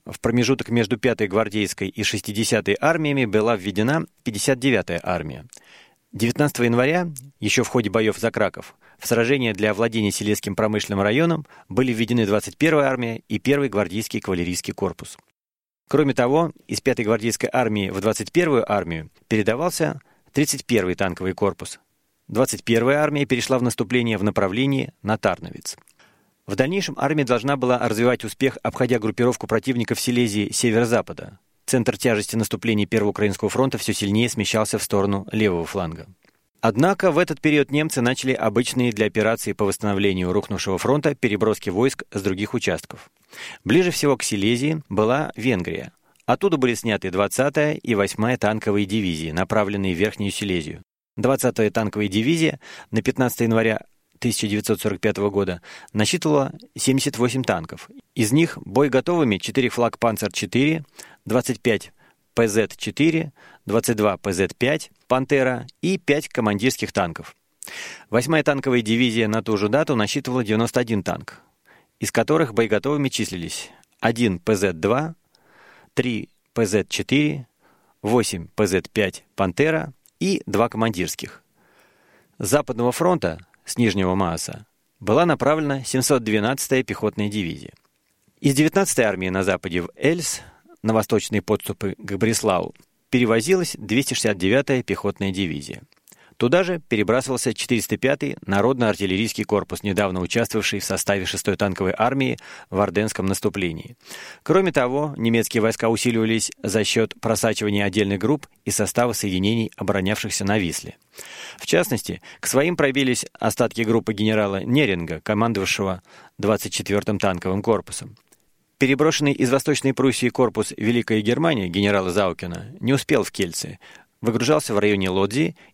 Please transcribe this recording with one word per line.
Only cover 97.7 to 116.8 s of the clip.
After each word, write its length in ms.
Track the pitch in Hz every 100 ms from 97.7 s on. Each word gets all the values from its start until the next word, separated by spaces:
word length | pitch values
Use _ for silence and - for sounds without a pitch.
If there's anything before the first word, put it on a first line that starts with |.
| 120 - 104
пятый 400 | 127 147 - -
народно-артиллерийский 1000 | - 98 110 131 113 92 98 95 110 -
корпус, 400 | 107 104 82 -
недавно 340 | 104 92 101 92
участвовавший 640 | 87 117 113 113 - 101
в 40 |
составе 400 | - 95 - 101
шестой 300 | 90 98 -
танковой 400 | 92 101 90 92 -
армии 400 | 117 135 131 117 - - -
в 120 | 95
Орденском 460 | 101 87 110 - 95
наступлении. 680 | 95 104 98 90 80 - 123 - - - -
Кроме 300 | - 180 190
того, 420 | 147 123 139 151 -
немецкие 440 | 113 113 107 117
войска 280 | 110 110 113
усиливались 640 | 113 123 113 110 110 - -
за 220 | 110 107
счёт 320 | 101 113 110 -
просачивания 640 | 113 110 113 107 104 101
отдельных 340 | 101 101 98 101
групп 300 | 107 147 - _
и 80 | -
состава 400 | - 101 - 123
соединений, 580 | 110 101 92 98 117 110 -
оборонявшихся 680 | 101 98 95 104 104 -
на 140 | 98 107
Висле. 380 | 87 76 - - _ - - - - -
В 80 | -
частности, 540 | 165 175 113 - 85 - -
к 80 | -
своим 280 | 131 160 165
пробились 480 | 143 135 131 123 -
остатки 480 | - 110 - 117 -
группы 300 | 110 117 -
генерала 520 | 104 107 107 104 98
Неринга, 560 | - 135 127 90 82 80
командовавшего 800 | - 104 117 101 95 - 98 90 _ - - -
двадцать 340 | 101 104 104
четвёртым 480 | -